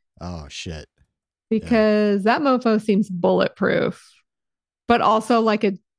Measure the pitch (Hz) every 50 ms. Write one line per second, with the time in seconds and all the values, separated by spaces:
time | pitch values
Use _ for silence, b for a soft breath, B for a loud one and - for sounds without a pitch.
0 | _ _ _ _ 85 87 87 82 73 - - - - 92 82 76 - - _ _
1 | _ _ _ _ _ _ _ _ _ _ 226 220 - 170 240 220 214 214 214 214
2 | 208 208 202 202 185 220 240 - 294 277 254 247 247 233 214 214 214 - 202 190
3 | 208 - 185 175 180 190 185 180 190 - - - 196 - - - - - - -
4 | - - _ _ _ _ _ _ _ _ _ _ _ _ _ _ _ - 233 240
5 | - - 220 220 214 - 247 226 226 220 208 214 226 202 190 - _ _ _